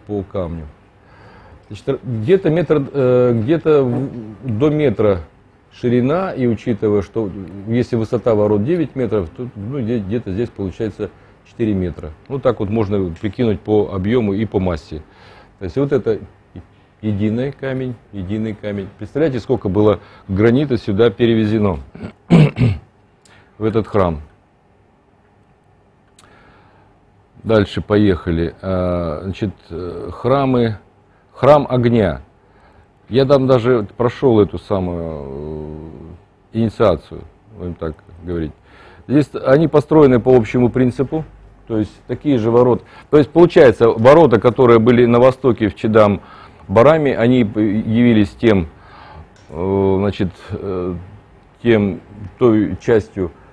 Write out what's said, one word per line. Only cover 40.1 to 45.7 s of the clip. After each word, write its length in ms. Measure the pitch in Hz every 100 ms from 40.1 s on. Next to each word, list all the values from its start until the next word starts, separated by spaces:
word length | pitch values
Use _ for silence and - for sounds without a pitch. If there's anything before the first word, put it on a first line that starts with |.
| 123
по 160 | 113
общему 340 | 127 110 127 120
принципу, 560 | 127 127 120 135 160 151 - - - -
то 100 | 110
есть 140 | 104 - -
такие 300 | 123 151 131
же 120 | 110
ворота. 340 | 117 123 117 - - -
То 80 | 151
есть 120 | 139
получается, 580 | 165 170 180 139 107 117
ворота, 520 | 113 117 156 151 113
которые 400 | 123 113 123 117
были 260 | 113 120 120
на 140 | 120
востоке 480 | 127 127 135 107
в 80 | 107